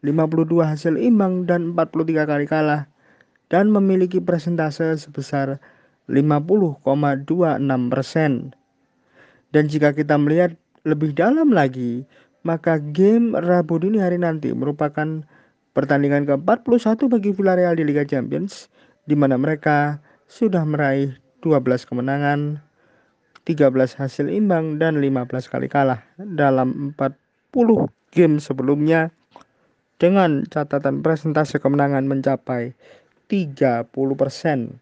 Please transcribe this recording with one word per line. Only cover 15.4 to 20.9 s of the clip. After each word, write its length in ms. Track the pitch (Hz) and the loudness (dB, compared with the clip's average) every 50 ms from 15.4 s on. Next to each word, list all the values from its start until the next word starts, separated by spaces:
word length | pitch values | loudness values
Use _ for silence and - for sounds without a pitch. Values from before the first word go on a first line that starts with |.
| _ _ _ _ _ _ _ | _ _ _ _ _ _ _
pertandingan 480 | - 139 139 147 139 143 143 143 143 143 | -4 0 2 2 2 2 2 2 0 0
keempat 400 | 143 143 139 156 185 220 233 - | 0 -2 -2 2 0 0 0 2
puluh 160 | - 233 247 | 0 0 2
satu 320 | 226 214 220 220 294 262 233 | 2 0 0 0 0 0 0
bagi 240 | 233 190 202 196 | 0 0 -2 -2
Villarreal 400 | 185 196 190 185 180 180 175 170 | 0 2 2 2 2 2 2 0
di 80 | 165 160 | 0 0
Liga 240 | 147 143 147 147 143 | 0 0 0 -2 -2
Champions, 640 | - 135 120 113 143 147 175 202 - - - _ _ _ _ _ _ _ _ | -2 -4 -4 -4 -4 -6 -6 -8 -10 -16 -20 _ _ _ _ _ _ _ _
di 80 | - 151 | -2 2
mana 240 | 147 143 135 135 | 2 4 2 2
mereka 640 | 127 135 151 156 147 - 156 151 147 147 147 147 147 _ _ _ _ _ _ | 2 0 -2 -2 -2 0 2 2 2 2 0 -4 -8 _ _ _ _ _ _
sudah 320 | - - 240 220 185 180 160 | -6 -2 -2 0 0 0 -2
meraih 480 | 151 151 147 151 139 | 0 -2 0 0 0